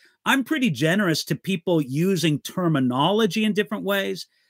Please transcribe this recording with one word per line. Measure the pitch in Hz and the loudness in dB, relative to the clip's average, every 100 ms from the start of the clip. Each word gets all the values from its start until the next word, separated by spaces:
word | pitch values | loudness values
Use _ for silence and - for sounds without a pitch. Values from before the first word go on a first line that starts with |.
| _ _ | _ _
I'm | - 262 | 0 0
pretty | 233 311 247 | 0 0 0
generous | 120 156 160 190 151 | 0 0 2 2 0
to | - | -2
people | 160 - 190 - 165 | -4 -2 -4 0 0
using | 131 139 180 190 170 147 | 2 0 2 2 2 0
terminology | - - 175 147 127 123 156 208 220 220 | -4 -4 0 2 2 0 0 2 0 0
in | 214 | 0
different | 202 208 208 | 0 -2 -4
ways, | 180 196 196 185 - _ | -4 -2 -4 -8 -12 _